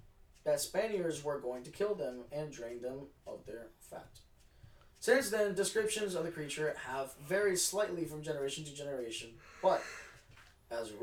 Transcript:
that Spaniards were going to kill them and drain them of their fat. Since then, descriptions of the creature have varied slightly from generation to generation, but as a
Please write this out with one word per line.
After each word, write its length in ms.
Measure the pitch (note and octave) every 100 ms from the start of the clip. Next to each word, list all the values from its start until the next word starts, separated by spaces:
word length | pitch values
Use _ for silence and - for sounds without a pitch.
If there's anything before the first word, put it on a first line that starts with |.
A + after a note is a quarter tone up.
| - - - -
that 160 | - D3
Spaniards 640 | - F#3 A3 G3+ E3 C#3+
were 160 | C#3+ C#3
going 240 | B2+ B2
to 60 | D3
kill 240 | - G3+ F#3+
them 240 | C3 B2 A#2+
and 220 | C#3+ D3+
drain 280 | B2+ A#2 A#2+
them 260 | B2 C3+ C#3+ - -
of 180 | -
their 220 | - A2+ A2+ -
fat. 400 | - B2 - - - - - - - - - -
Since 300 | - C4 G#3+
then, 240 | G#3+ G3+
descriptions 600 | F#3 F#3+ A3 G#3+ G#3+ G3+
of 80 | F3
the 60 | E3
creature 460 | D#3+ D3 D#3 D3+ - -
have 260 | C3+ C3+ - C#3+
varied 320 | G3 G#3 F3+
slightly 460 | - G3 G#3 F3
from 180 | D3+ D3+
generation 400 | D3+ C#3+ C#3 D#3 D3
to 60 |
generation, 560 | C#3+ C#3+ C3 A#2 A2+ A2+ - - -
but 220 | F#3+ - - - - - - - - - -
as 220 | - -
a 40 | G#2